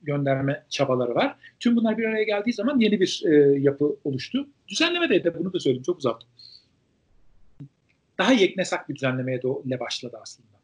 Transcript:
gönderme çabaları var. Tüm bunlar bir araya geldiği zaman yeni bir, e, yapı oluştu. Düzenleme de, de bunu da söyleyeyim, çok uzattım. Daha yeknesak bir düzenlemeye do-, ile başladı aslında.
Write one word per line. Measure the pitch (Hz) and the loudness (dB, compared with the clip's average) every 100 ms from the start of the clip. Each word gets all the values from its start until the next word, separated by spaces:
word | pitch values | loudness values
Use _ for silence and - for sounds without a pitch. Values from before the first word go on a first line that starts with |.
gönderme | 147 143 139 135 135 147 _ | -6 -2 0 0 0 -4 _
çabaları | - 135 127 120 | -4 0 0 0
var. | 123 269 - - _ | 0 -2 -4 -20 _
Tüm | 240 240 | 2 2
bunlar | 220 220 | 2 0
bir | |
araya | 226 220 | -2 -2
geldiği | 214 202 208 | 0 0 -2
zaman | 233 220 285 | -2 0 2
yeni | 214 202 | 2 4
bir, | 185 - 180 | 0 0 4
e, | 147 143 139 | 6 6 4
yapı | 139 139 147 143 | 2 2 -2 -2
oluştu. | 147 131 - 262 285 _ _ | -6 -6 -6 -6 -6 _ _
Düzenleme | 202 339 349 330 | -2 0 0 2
de, | 196 | 2
de | 170 165 | 0 -2
bunu | 185 | -6
da | 185 | -2
söyleyeyim, | 143 127 | -2 -2
çok | 127 180 | -2 -2
uzattım. | 123 - - _ - - _ _ _ _ _ _ - _ - _ 143 _ _ _ _ - | -4 -4 -14 _ -20 -20 _ _ _ _ _ _ -20 _ -20 _ -20 _ _ _ _ -2
Daha | 190 | 4
yeknesak | 254 185 - 175 175 - | 4 4 0 -4 -4 -6
bir | |
düzenlemeye | 139 135 127 127 127 | -4 -2 -2 -4 -4
do-, | 127 135 127 | -4 -4 -6
ile | 123 | -6
başladı | 113 - 120 110 | -6 -10 -10 -16
aslında. | 107 - 107 104 | -20 -20 _ _